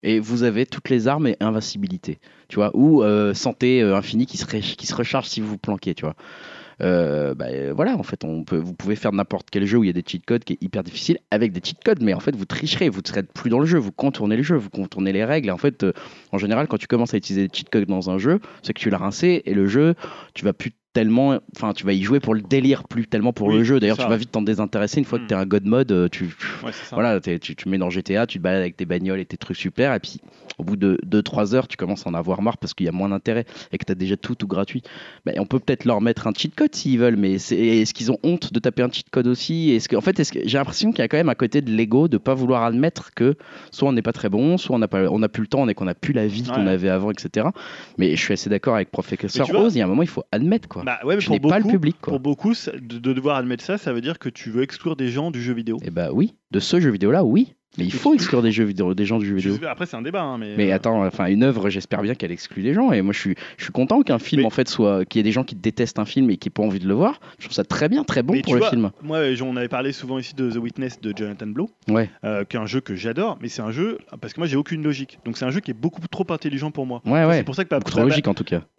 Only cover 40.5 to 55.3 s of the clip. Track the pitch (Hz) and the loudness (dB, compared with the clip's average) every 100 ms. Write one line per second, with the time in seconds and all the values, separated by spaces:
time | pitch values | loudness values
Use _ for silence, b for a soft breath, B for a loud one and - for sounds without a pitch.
40.5 | 135 139 - 214 226 117 151 165 120 123 | 0 -2 0 0 2 2 2 2 2 2
41.5 | 147 135 110 113 120 165 110 131 131 127 | 2 2 0 4 4 4 2 2 0 2
42.5 | 127 117 117 151 - - - 120 143 B | 2 2 2 0 -2 -16 0 2 2 B
43.5 | B B - 139 127 113 117 104 101 139 | B B -2 2 2 0 -2 -2 2 2
44.5 | 180 - 127 107 98 92 90 110 - 110 | 2 0 0 0 2 2 2 0 -2 -2
45.5 | 135 131 98 92 90 - 131 107 101 120 | 0 0 0 -4 -4 -2 0 0 -2 -4
46.5 | 120 98 92 95 92 101 104 - - 120 | 0 2 2 2 0 0 -4 -4 0 0
47.5 | - B B B - 92 78 - 101 - | -2 B B B 0 2 2 0 -2 0
48.5 | 101 - 113 92 - - 98 101 - 131 | 0 2 0 0 -4 -6 -4 -4 -2 0
49.5 | 196 220 156 95 104 170 - - - 147 | 4 4 4 2 2 0 -2 -4 0 2
50.5 | 220 - - 127 123 123 196 156 147 143 | 0 -2 -10 -6 -4 -2 -2 2 2 4
51.5 | 185 214 202 151 - - 139 131 143 208 | 4 4 2 2 -2 -4 -2 -2 0 0
52.5 | 233 - - 123 117 123 131 135 139 127 | 0 -2 -10 -10 -6 -2 0 0 0 -2
53.5 | 123 - 202 - 120 127 165 131 - - | -4 -4 -4 -2 -4 -4 -6 -8 -10 -6
54.5 | 113 135 - 170 156 131 120 165 | -2 -2 -2 -6 -2 -2 -2 -4